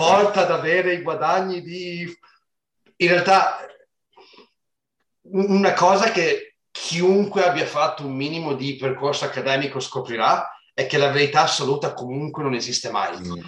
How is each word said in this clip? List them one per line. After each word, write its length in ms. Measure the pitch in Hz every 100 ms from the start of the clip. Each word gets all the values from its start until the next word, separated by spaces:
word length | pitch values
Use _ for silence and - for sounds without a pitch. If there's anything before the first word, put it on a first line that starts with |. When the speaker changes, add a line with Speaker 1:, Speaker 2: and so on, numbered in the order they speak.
Speaker 1:
porta 400 | 165 196 208 202
ad 80 | 175
avere 420 | 160 156 180 180
i 80 | 175
guadagni 600 | 165 156 156 185 190 180
di." 480 | 165 180 180 175 170 170 _ _ _ _ _ _ _ -
In 100 | 170
realtà, 480 | 175 180 190 - - - - _ _ _ _ - - - _ _ _ _ _ _ _
un-, 220 | - 190 202
una 240 | 196 196
cosa 380 | 175 180 196 202
che 440 | 180 165 143 - _ _
chiunque 720 | - - 165 180 196 202 196 180
abbia 200 | 170 -
fatto 400 | 151 143 - 143
un 100 | 131
minimo 380 | 143 165 156
di 220 | 131 139 135
percorso 500 | 135 131 143 139 139
accademico 540 | - 135 135 139 135
scoprirà 680 | - 131 107 113 113 175 - - _
è 120 | - 135
che 120 | 147
la 140 | 143
verità 300 | 139 139 156
assoluta 500 | 160 - 131 143 156
comunque 500 | - 123 135 151 156
non 100 | 143
esiste 360 | 123 123 123 123
mai. 280 | 104 95 -
Speaker 2:
Mm. 220 | 90 85